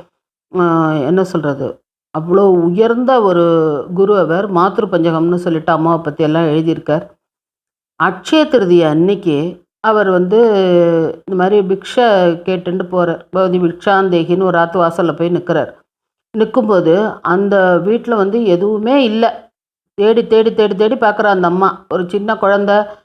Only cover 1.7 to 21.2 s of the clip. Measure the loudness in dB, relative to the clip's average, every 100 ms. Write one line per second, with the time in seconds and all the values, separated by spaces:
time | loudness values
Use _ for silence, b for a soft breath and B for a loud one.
1.7 | -10 _ _ _ -10 -2 2 4 2 2
2.7 | 0 0 0 2 2 2 2 2 2 0
3.7 | -2 -6 -2 2 2 2 -2 -2 0 0
4.7 | 0 -2 0 0 0 0 -2 -2 -4 -2
5.7 | 0 0 0 -4 -4 -2 0 0 0 -2
6.7 | -4 -4 -4 -6 _ _ _ _ _ _
7.7 | _ _ _ -4 -4 -2 0 2 2 4
8.7 | 4 4 2 0 0 -2 -2 -4 -8 _
9.7 | _ -2 0 2 2 2 2 4 2 2
10.7 | 2 2 2 -2 -6 -6 -2 2 2 0
11.7 | -4 -4 0 2 2 2 0 -4 -6 -4
12.7 | -6 -4 -2 -2 -4 -6 -2 0 0 -2
13.7 | -2 0 0 2 0 0 0 0 0 0
14.7 | 0 -2 0 -2 -2 -2 -2 -2 -4 -4
15.7 | -10 _ _ _ _ _ -4 -2 0 0
16.7 | 2 2 2 0 -4 -2 -2 2 2 2
17.7 | 2 0 -2 -2 -2 0 0 0 0 0
18.7 | -2 0 0 0 0 -2 -2 -14 _ _
19.7 | _ _ -2 2 2 2 2 2 0 0
20.7 | 0 0 0 0 0